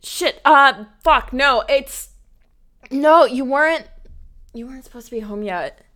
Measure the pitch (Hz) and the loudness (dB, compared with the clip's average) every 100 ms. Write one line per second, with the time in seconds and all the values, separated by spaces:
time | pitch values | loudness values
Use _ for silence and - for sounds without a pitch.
0 | - - 339 - - 294 277 196 214 _ | -16 -6 -4 -2 2 6 6 2 -10 _
1 | - 294 - 254 277 247 - 277 269 - | 0 0 0 -2 0 0 0 -2 -2 -14
2 | - _ _ _ _ _ _ _ - 269 | -18 _ _ _ _ _ _ _ -10 -2
3 | 294 320 285 247 269 277 311 320 - - | 2 4 4 0 -4 -2 0 -2 -8 -20
4 | - - - - - 233 233 262 254 247 | -20 -20 -20 -20 -14 -14 -12 -18 -20 -20
5 | 226 233 214 208 208 180 143 - _ | -12 -10 -10 -10 -8 -6 -8 -12 _